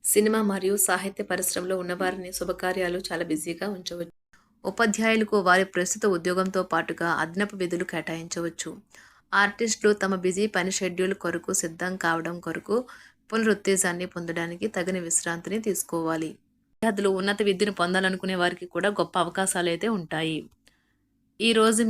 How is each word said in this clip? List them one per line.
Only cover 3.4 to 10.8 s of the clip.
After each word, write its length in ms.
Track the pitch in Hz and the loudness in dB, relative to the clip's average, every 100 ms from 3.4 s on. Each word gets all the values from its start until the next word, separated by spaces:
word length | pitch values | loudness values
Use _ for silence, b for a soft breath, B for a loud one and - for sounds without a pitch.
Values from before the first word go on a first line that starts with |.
| 175 170 196 190 | -4 -6 -6 -6
ఉంచవచ్చు. 380 | 180 175 170 - _ b b _ | -8 -10 -10 -12 _ b b _
ఉపాధ్యాయులకు 720 | - 190 226 208 220 220 214 208 185 | -8 2 2 4 2 4 4 2 6
వారి 180 | 180 190 | 6 4
ప్రస్తుత 320 | - 180 220 214 175 | 0 -2 0 2 2
ఉద్యోగంతో 460 | 175 180 190 190 185 | 0 0 0 0 0
పాటుగా 360 | 165 165 165 170 160 | 0 -2 -4 -2 0
అదనపు 340 | 160 175 208 202 | -2 -2 -2 -2
విధులు 240 | 175 175 180 | -4 -2 -4
కేటాయించవచ్చు. 760 | 170 156 165 165 - 170 165 160 170 _ B B B _ | -4 -6 -8 -6 -4 -6 -6 -12 -12 _ B B B _
ఆర్టిస్టులు 580 | 196 202 - 226 - 214 208 | 2 2 2 -2 2 2 2
తమ 120 | 190 190 180 | 0 0 0
బిజీ 180 | 180 214 196 | 0 0 0
పని 140 | 180 | 0
షెడ్యూల్ 380 | 185 | -2